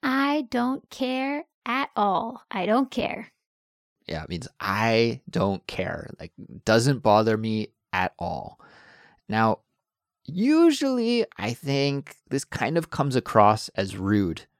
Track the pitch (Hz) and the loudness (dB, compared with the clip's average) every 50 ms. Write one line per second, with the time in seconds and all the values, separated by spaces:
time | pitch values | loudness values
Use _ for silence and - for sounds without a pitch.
0 | - 269 262 269 277 285 285 302 285 220 - 240 240 254 262 - _ _ - - | -2 0 0 2 2 2 0 -2 -4 -2 -2 -2 0 0 -2 -4 _ _ -8 -6
1 | 262 254 254 262 262 277 285 294 330 _ _ _ _ - 240 262 277 - _ - | -4 -4 -2 -4 -4 -4 -4 -6 -8 _ _ _ _ -6 -4 -4 -4 -4 _ 0
2 | 208 202 190 170 233 226 247 - - _ - 196 175 190 214 247 269 254 - - | 0 2 2 0 -2 -4 -10 -14 -16 _ -8 -4 0 0 2 2 0 0 -2 -4
3 | - - - - 220 - _ _ _ _ _ _ _ _ _ _ _ _ _ _ | -4 -4 -6 -8 -12 -16 _ _ _ _ _ _ _ _ _ _ _ _ _ _
4 | _ - - 78 78 - 90 87 117 113 _ _ 107 101 95 104 110 113 113 113 | _ -10 -8 -8 -8 -6 -8 -8 -8 -10 _ _ -4 -2 -2 0 0 2 2 4
5 | 117 117 117 131 _ - - - 98 101 98 90 _ - - - 92 87 82 - | 2 2 0 -4 _ -6 -2 0 0 0 0 -4 _ -10 -8 -6 -6 -6 -6 -8
6 | - - - _ - 82 _ - - - 62 67 _ - 110 117 117 139 143 120 | -10 -14 -16 _ -18 -20 _ -20 -20 -18 -18 -10 _ 2 2 4 4 2 0 2
7 | - 110 104 107 110 110 110 110 110 110 110 110 107 - _ _ _ _ - 92 | 4 6 6 6 6 4 0 0 0 -2 -2 -2 -4 -6 _ _ _ _ -2 -2
8 | 92 92 _ - 87 - - - - - - _ - - - - - - - - | -2 -2 _ -6 -8 -8 -8 -8 -10 -14 -18 _ -20 -20 -20 -20 -20 -20 -20 -20
9 | - _ _ _ _ _ 104 110 113 110 107 - _ _ _ _ _ _ _ _ | -20 _ _ _ _ _ 0 2 2 2 2 -2 _ _ _ _ _ _ _ _
10 | _ _ _ _ _ - 147 180 214 262 302 320 339 339 302 269 311 269 262 247 | _ _ _ _ _ -10 -4 -2 2 2 4 6 6 6 4 4 0 0 0 0
11 | 226 226 240 240 214 - - - 190 214 - - - 139 139 139 139 143 139 139 | 2 2 2 2 0 -2 -4 -8 -6 -6 -6 -6 -4 -2 0 2 2 0 0 -2
12 | 139 - - _ _ _ 127 135 - _ - - - 110 160 170 160 - - - | -6 -10 -18 _ _ _ -4 -4 -4 _ -6 -4 -2 0 0 -2 -2 -2 -4 -2
13 | 147 143 123 127 - - - 110 104 104 110 110 - - _ - 98 98 92 98 | -2 0 0 0 -2 4 6 6 8 8 6 4 -2 -8 _ -4 -4 -4 -4 -4
14 | 92 98 104 104 98 87 82 - - _ _ | 0 2 2 2 2 2 -2 -6 -10 _ _